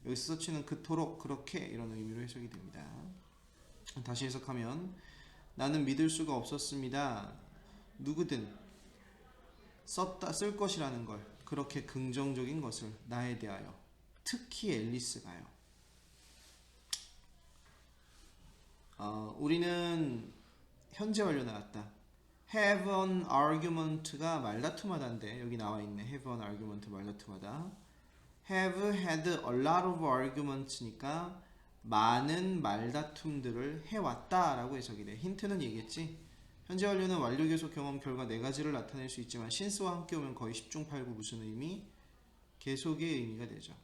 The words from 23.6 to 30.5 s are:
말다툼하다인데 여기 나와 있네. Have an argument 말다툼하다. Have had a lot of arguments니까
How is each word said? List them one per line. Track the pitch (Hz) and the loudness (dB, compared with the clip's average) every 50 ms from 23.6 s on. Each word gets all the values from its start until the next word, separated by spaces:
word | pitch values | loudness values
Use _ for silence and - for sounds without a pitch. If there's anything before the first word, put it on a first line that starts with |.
| 160 175 165 160 160 156 156 156 156 - - 139 156 165 165 151 | 2 2 2 2 2 2 0 0 -2 -6 -6 -2 0 0 2 2
말다툼하다인데 | 127 107 104 110 127 165 - - - 202 185 156 143 120 117 110 110 104 113 123 | 0 0 0 0 0 -2 -2 -2 -4 -2 -2 0 -2 -2 -4 -4 -4 -6 -6 -4
여기 | 120 120 120 | -4 -4 -2
나와 | 113 110 104 107 107 | -2 0 0 -2 -2
있네. | 104 104 104 101 107 | -4 -4 -6 -6 -6
Have | 120 139 139 135 135 | -6 -6 -6 -4 -4
an | 120 113 | -4 -4
argument | 107 101 104 104 110 107 104 101 104 104 | -4 -4 -4 -6 -6 -6 -6 -8 -8 -8
말다툼하다. | 101 98 98 104 104 104 - - 101 92 92 101 117 147 170 196 202 - - - - - - - - - - - - - - - | -8 -6 -6 -6 -8 -10 -10 -12 -12 -10 -8 -6 -6 -6 -6 -8 -8 -12 -18 -20 -20 -20 -20 -20 -20 -20 -20 -20 -20 -20 -6 2
Have | 190 190 190 185 175 185 202 208 208 190 | 4 4 4 4 4 2 2 4 4 4
had | 185 180 160 160 156 180 | 4 4 2 4 4 4
a | 175 | 2
lot | 147 - 123 120 123 135 151 165 180 180 | 2 2 2 4 4 6 8 6 6 6
of | 190 175 165 | 4 2 2
arguments니까 | 160 143 127 127 131 135 131 147 147 143 | 4 6 6 6 4 2 0 0 -2 0